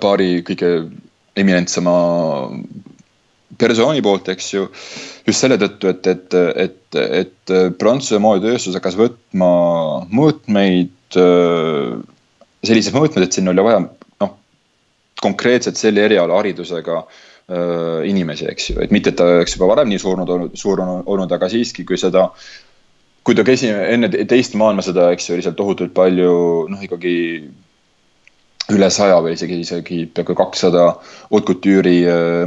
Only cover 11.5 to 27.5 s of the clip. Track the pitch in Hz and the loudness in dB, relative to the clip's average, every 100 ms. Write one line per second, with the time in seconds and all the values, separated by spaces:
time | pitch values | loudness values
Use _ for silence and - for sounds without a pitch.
11.5 | 85 80 73 62 57 - _ _ _ _ | 0 -2 -2 -4 -8 -14 _ _ _ _
12.5 | _ - 113 101 120 156 101 90 - 92 | _ 0 0 0 0 0 0 0 0 0
13.5 | 92 107 104 82 - _ - 98 - _ | 2 2 2 -2 -10 _ -6 -6 -6 _
14.5 | _ _ _ _ _ _ - 107 95 120 | _ _ _ _ _ _ -4 -4 0 2
15.5 | 123 107 87 110 101 107 101 85 92 104 | 2 0 -2 0 2 4 2 2 0 0
16.5 | 85 85 87 80 82 78 - - - - | -6 -8 -8 -6 -6 -8 -18 -20 -20 -10
17.5 | 90 87 85 82 82 82 98 82 76 76 | -6 -4 -4 -4 -4 -2 -2 -2 -6 -8
18.5 | - - - - 104 95 87 87 87 85 | -8 -6 -4 0 0 2 2 4 4 2
19.5 | 87 92 117 127 95 98 92 87 90 85 | 0 2 2 2 -2 -4 -4 -4 -4 -6
20.5 | - 104 95 92 90 87 98 90 87 92 | -6 -4 -2 -2 -6 -4 -4 -2 -2 -2
21.5 | 117 113 - 87 90 92 92 90 - - | -2 -4 -6 -6 -2 0 2 0 -2 -20
22.5 | - _ _ _ _ _ _ - 113 107 | -20 _ _ _ _ _ _ 0 2 4
23.5 | 131 120 101 92 117 110 90 107 131 120 | 2 0 -2 0 0 0 0 2 0 0
24.5 | 104 110 98 92 90 87 90 - 87 90 | 0 2 0 0 2 2 0 -4 -6 -4
25.5 | 80 101 85 90 95 92 90 90 87 85 | -4 -2 -2 -2 0 2 2 2 2 2
26.5 | 82 80 98 95 87 87 87 85 82 73 | 0 -4 -8 -10 -6 -4 -2 -4 -8 -14